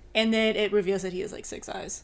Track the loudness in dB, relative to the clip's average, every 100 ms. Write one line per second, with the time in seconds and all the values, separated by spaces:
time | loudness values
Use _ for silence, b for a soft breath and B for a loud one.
0 | -4 0 4 4 4 2 2 2 2 0
1 | -2 -4 -6 -8 -10 -10 -10 -8 -8 -10